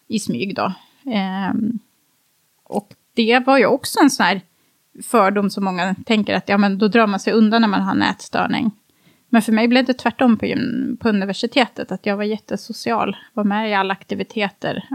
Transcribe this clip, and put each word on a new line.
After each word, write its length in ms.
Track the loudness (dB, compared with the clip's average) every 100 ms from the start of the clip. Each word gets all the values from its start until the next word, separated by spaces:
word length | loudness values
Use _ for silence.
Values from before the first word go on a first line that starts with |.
| -6
i 120 | -6
smyg 360 | -4 -4 -4 -4
då. 180 | -4 -4 _ _ -6
Ehm, 680 | -4 -2 -2 -2 -2 -2 -4 _ _ _ _ _ _ _ _
och 260 | -8 -8 -8 -20 _
det 260 | -2 2 2
var 180 | 4 4
ju 80 | 4
också 340 | 2 -2 2
en 100 | 2
sån 160 | 4 0
här 160 | 0 -6 _ _ _ _ -20
fördom 460 | -2 2 2 2 -2
som 140 | -2
många 320 | -4 -2 -4 -4 0
tänker 280 | 0 0 -2
att, 140 | 0
ja, 80 | 2
men 200 | 2 2
då 100 | 2
drar 200 | 4 2
man 120 | 0
sig 140 | 0
undan 280 | 4 4 4
när 60 | 2
man 140 | 0
har 100 | 0
en 100 | 0
ätstörning. 720 | 0 -2 -6 -4 -2 -2 -2 -6 _ _ _ _ 0
Men 120 | 0
för 100 | 2
mig 160 | 2 4
blev 180 | 2 2
det 80 |
tvärtom 440 | 0 -2 0 2 2
på 80 | 0
gym-, 520 | -2 -2 -2 -4 -2
på 100 | 0
universitetet, 800 | 0 -2 -4 -2 0 0 -2 -8
att 140 | -6 -4
jag 120 | -4
var 60 |
jättesocial, 920 | -4 -6 -8 -10 -10 -10 -4 -2 -2 -6 -10
var 100 | -4
med 260 | -2 0 0
i 40 |
alla 180 | 0 0
aktiviteter. 920 | -4 -6 -8 -6 -4 -6 -4 -6 -6 -8